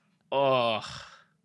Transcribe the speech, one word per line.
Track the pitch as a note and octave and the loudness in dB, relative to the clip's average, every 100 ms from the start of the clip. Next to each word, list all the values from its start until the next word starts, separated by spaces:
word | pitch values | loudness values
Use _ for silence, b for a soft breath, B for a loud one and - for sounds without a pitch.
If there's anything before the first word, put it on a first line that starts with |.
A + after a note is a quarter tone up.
| B _ - | B _ -4
Ugh. | C3+ C#3 B2+ A#2 G#2+ B B B B B _ | 0 2 2 2 -2 B B B B B _